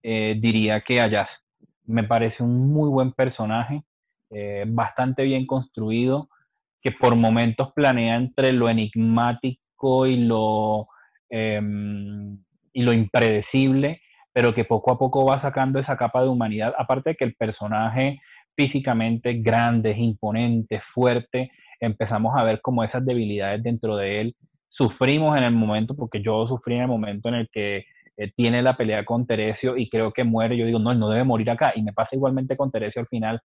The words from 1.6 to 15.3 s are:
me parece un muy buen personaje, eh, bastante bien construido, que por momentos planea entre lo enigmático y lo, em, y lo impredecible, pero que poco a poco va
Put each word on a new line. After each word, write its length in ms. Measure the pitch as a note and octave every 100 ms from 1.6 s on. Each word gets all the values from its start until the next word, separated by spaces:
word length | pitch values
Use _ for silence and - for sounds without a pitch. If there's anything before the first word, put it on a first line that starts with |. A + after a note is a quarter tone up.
| _ _ -
me 160 | A2+
parece 400 | A2 A#2 A2+ -
un 300 | A#2+ B2 C3+
muy 160 | D3+ D3
buen 240 | C3+ B2+
personaje, 720 | A#2+ C3 - A2 A2+ A#2 D3 - _ _ _ _
eh, 340 | G#2 G2+ G2+ G#2+
bastante 560 | A2+ G#2 - B2+ C3
bien 240 | C3+ C3+ B2+
construido, 840 | C3 B2+ - G#2+ A2+ B2+ C#3 D3 _ _ _ _ _
que 80 | C3
por 220 | - B2
momentos 580 | A#2 A2+ A2+ A#2 A2+ C3+
planea 440 | - C#3+ B2 A2+ A#2
entre 360 | B2+ - C3
lo 160 | B2+ A#2
enigmático 1400 | A2+ G#2+ A2+ A2+ A2+ A#2+ A#2+ C3 B2 _ _ C3+ C3 C3
y 100 | B2+
lo, 720 | A#2 A2 A2 A2 G#2+ G#2+ G#2+ _ _ _ _
em, 1080 | A#2 A2 G#2 G#2 G#2 G#2 G2+ G2+ G#2 G2+ G2+ _ _ _
y 100 | B2+
lo 100 | A#2+
impredecible, 1080 | A#2 G#2 B2 A2+ G#2+ G#2 C3+ C3+ C3+ C#3 E3 _ _ _
pero 220 | B2 A#2+
que 100 | A#2
poco 280 | A2+ A2 -
a 60 | B2
poco 260 | C3 C3+
va 160 | C3+